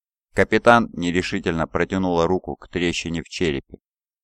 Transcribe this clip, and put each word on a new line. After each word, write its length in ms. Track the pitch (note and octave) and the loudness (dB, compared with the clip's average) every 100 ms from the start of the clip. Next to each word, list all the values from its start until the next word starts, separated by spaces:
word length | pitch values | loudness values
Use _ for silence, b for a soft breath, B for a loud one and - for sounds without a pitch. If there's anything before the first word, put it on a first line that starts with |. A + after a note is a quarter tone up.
| _ _ _ | _ _ _
Капитан 540 | - F#2+ A2 A#2+ A#2 G#2+ | -2 0 2 6 4 4
нерешительно 720 | - F2 F2 - G2 F2+ E2 D2+ | -4 -2 -2 -2 -2 -2 -2 -2
протянула 600 | E2+ F2 F#2+ F2+ E2+ E2 | -2 -2 0 0 2 2
руку 300 | F#2 - C#2 | 0 -4 -14
к 120 | - | -10
трещине 540 | F2 F2 E2 E2+ E2 | -4 -2 -2 -6 -8
в 60 | - | -8
черепе. 500 | - F2 C2+ - - _ _ _ _ | -4 -2 -2 -8 -20 _ _ _ _